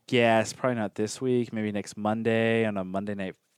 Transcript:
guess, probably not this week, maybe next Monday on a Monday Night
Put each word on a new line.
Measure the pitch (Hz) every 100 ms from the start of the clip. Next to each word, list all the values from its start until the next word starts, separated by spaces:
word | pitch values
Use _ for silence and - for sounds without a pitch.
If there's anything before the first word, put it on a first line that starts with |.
| -
guess, | 123 117 113 101
probably | - 127 117
not | 101
this | - 107 -
week, | 131 123 117
maybe | 110 107
next | 101 - 107
Monday | 107 113 113 113 113 113
on | 110 101
a |
Monday | 92 95 104 101
Night | 95 - _